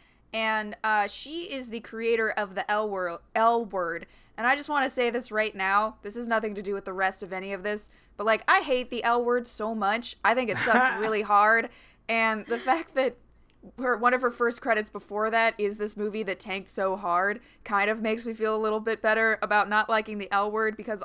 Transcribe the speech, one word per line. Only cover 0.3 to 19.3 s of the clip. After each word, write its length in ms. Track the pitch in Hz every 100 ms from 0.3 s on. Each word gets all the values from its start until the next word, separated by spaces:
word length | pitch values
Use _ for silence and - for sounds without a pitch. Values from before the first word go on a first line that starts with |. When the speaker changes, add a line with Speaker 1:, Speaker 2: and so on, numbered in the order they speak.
Speaker 1:
And, 420 | 220 220 220 208 208
uh, 240 | 220 214 208
she 380 | - - 320
is 260 | 339 269 254
the 100 | 226
creator 500 | - 226 226 233 220
of 260 | 208 202 185
the 120 | 170
L 200 | 208 214
wor-, 300 | 190 180 170 - -
L 280 | 226 233
Word. 420 | 220 190 170 170 - - _ -
And 100 | 233
I 80 | 285
just 120 | 294
wanna 220 | 294 269
say 200 | - 240
this 200 | 233 233
right 240 | 214 214
now. 420 | 208 190 202 220 220
This 140 | 202 214
has 100 | 240
nothing 280 | 226 214
to 80 | 202
do 120 | 196
with 100 | 196
the 80 | 196
rest 300 | 185 190 190
of 100 | 190
any 200 | 185 190
of 100 | 196
this. 260 | 196 208 - - _ -
But, 100 | 208
like, 160 | 220 -
I 120 | 370
hate 280 | 294 254 247
the 140 | 240
L 200 | 233 240
Word 220 | 240 247 240
so 300 | - 214 226
much. 400 | 202 220 240 -
I 100 | 202
think 160 | 233 240
it 80 | 185
sucks 380 | 240 233 254 190
Speaker 2:
<laughs> 40 |
Speaker 1:
really 220 | 220 214
hard. 460 | 208 208 214 226 226 - - _ -
And 360 | 226 220 220 196
the 120 | 233
fact 380 | 247 320 320 269
that 200 | 262 - _ - _ _ 196 -
her, 140 | 254 226
one 180 | 240
of 80 | 247
her 80 | 254
first 300 | 247 233 233
credits 280 | 254 214 214
before 420 | 202 - 208 214
that 220 | 226 226 220
is 180 | 208 214
this 200 | 214 208
movie 260 | 208 214
that 160 | 196 185
tanked 300 | 220 196 185
so 260 | - 190
hard 460 | 190 202 175 196 208 - _
kind 260 | - 202 202
of 100 | 220
makes 240 | 220 220
me 80 | 233
feel 220 | 220 220
a 20 | 220
little 220 | 220 220
bit 240 | 220 220
better 340 | 220 220 220